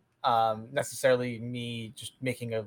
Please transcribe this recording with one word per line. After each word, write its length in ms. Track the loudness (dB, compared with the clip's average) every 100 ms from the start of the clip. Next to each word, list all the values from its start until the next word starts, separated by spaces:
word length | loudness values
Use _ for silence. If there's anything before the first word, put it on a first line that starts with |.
| _ _
um, 440 | 2 4 4 0 -4
necessarily 680 | -4 -4 2 4 4 2 -6
me 540 | -6 -6 -6 -6 -8 -12
just 180 | -16 -4
making 340 | -4 -2 -4
a 80 | -4